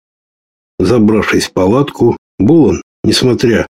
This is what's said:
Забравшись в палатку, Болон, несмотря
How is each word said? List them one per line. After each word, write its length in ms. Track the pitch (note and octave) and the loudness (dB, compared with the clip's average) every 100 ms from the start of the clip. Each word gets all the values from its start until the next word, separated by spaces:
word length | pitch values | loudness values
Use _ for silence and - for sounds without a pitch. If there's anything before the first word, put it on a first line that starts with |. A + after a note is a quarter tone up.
| _ _ _ _ _ _ _ - | _ _ _ _ _ _ _ -6
Забравшись 680 | F2+ A#2+ G#2 A2 F#2 F#2 - | 0 2 2 0 0 -4 -4
в 80 | |
палатку, 640 | - F#2 B2 C#3+ - A#2+ - _ - | -2 0 0 -2 -2 -2 -2 _ -4
Болон, 440 | G2+ E3 A#2+ E2 - _ | 0 2 2 0 -6 _
несмотря 640 | - - B2+ A2+ A#2 G2+ - | -4 -2 0 0 0 -2 -2